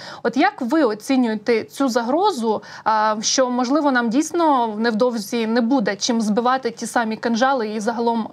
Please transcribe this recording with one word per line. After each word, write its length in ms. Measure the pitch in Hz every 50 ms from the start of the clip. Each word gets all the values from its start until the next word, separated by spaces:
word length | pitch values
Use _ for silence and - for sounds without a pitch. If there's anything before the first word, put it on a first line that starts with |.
| - - - - -
От 140 | 240 -
як 260 | 262 330 403 415 - 277
ви 220 | 226 302 330 285
оцінюєте 800 | 214 214 214 - - 269 254 247 226 220 214 - 254 233 214 -
цю 240 | - - - 277 262
загрозу, 760 | 220 247 233 233 277 330 403 427 349 247 220 226 208 214 - - - - -
а, 320 | - 220 214 214 214 214 220 202
що, 280 | - - 277 262 247
можливо, 420 | 247 240 254 233 285 320 294 285 254
нам 180 | 247 240 233
дійсно 640 | 202 285 320 311 - 339 330 311 277 254 233 226 208 208
невдовзі 680 | 226 240 220 202 254 247 233 233 196 - 247 233 220
не 140 | 220 226 247
буде 360 | 233 226 277 262 202 208 196
чим 240 | 196 - - 233 233
збивати 500 | 220 214 202 240 233 254 262 262 262 233
ті 160 | 226 - 233
самі 300 | 220 - 254 226 220 220
«Кинжали» 520 | 214 - 233 233 208 262 269 277 254 214 214
і 120 | 214 226
загалом 480 | 202 240 226 233 233 233 233 226 214 -